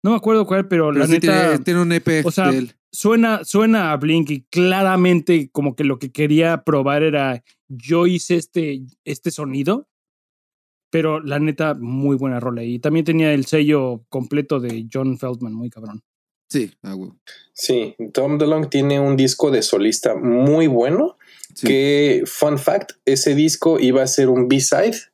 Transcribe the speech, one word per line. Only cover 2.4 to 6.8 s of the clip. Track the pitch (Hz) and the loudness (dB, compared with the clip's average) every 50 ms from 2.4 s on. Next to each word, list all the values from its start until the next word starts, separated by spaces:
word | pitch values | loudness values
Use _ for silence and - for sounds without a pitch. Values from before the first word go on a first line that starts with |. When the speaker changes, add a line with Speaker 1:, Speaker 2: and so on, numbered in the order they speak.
| 190 180 | 0 2
Speaker 2:
de | 135 131 | 0 0
él. | 127 120 _ _ _ _ | -4 -6 _ _ _ _
Speaker 1:
suena, | - - - 202 226 233 233 226 220 190 165 | -14 -2 0 2 4 4 2 2 0 -2 -6
suena | - - 202 220 226 226 220 185 160 | -2 0 2 2 4 2 2 2 0
a | 151 139 | -2 -2
Blink | 139 156 160 165 160 139 | 0 0 2 0 0 0
y | 151 135 - | -4 -8 -10
claramente | _ - 170 180 185 185 190 196 190 185 185 180 180 180 170 151 - 175 165 143 131 | _ 0 0 2 2 2 2 2 2 2 2 4 4 4 2 2 2 2 0 0 -2
como | _ 147 143 143 120 | _ -4 -4 -4 -2
que | - - | -2 -2
lo | 139 135 120 | -2 -2 -2
que | - 135 | -6 -12
quería | _ - 156 147 151 156 165 165 165 156 _ | _ -2 0 2 2 2 2 2 0 -2 _
probar | - 151 139 | 0 0 0